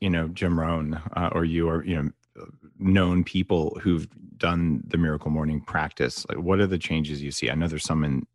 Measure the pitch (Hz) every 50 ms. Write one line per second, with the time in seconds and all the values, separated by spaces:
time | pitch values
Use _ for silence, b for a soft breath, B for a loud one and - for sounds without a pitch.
0 | - 95 90 82 80 80 87 - 98 87 85 82 80 82 85 80 78 76 78 78
1 | 76 78 - 87 87 85 - 85 82 82 82 85 82 82 80 85 71 90 90 80
2 | 71 73 - _ _ _ _ - - - - _ - - _ - 92 95 95 95
3 | 92 87 87 90 87 - - 92 87 - 95 85 78 - - - - 92 87 82
4 | 67 - - - - - - - - 85 85 85 85 82 76 - - - - 82
5 | 85 80 76 73 - 78 76 78 76 76 76 73 71 - - 82 78 76 - -
6 | 71 62 - - - - - - 85 87 95 95 101 95 92 82 - - 82 80
7 | 76 76 76 69 71 71 69 - - 58 65 78 82 82 78 76 - - 76 78
8 | 76 73 69 65 - - _